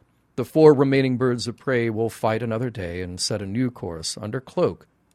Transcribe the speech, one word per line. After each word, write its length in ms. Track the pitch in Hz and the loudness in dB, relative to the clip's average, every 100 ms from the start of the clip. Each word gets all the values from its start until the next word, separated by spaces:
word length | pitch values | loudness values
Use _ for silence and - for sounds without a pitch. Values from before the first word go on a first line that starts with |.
| _ _ _ - | _ _ _ -8
The 80 | |
four 300 | 117 160 156 | -2 6 8
remaining 440 | 135 139 135 131 123 | 8 4 2 2 2
birds 300 | 127 120 117 | 0 0 -4
of 100 | 113 | -8
prey 320 | - 123 117 | -2 0 0
will 200 | 107 113 | -2 -4
fight 320 | - 113 110 | -2 -2 0
another 300 | 117 110 123 | -2 -4 -4
day 300 | 110 87 90 | -6 -8 -8
and 200 | 90 90 | -8 -6
set 200 | - 107 | -4 -4
a 40 | 98 | -4
new 260 | 110 127 | -2 -4
course 460 | - 95 82 80 - | -4 -10 -8 -10 -8
under 240 | 104 123 | -8 -8
cloak 460 | - - 143 82 _ _ _ | -6 -2 -2 -2 _ _ _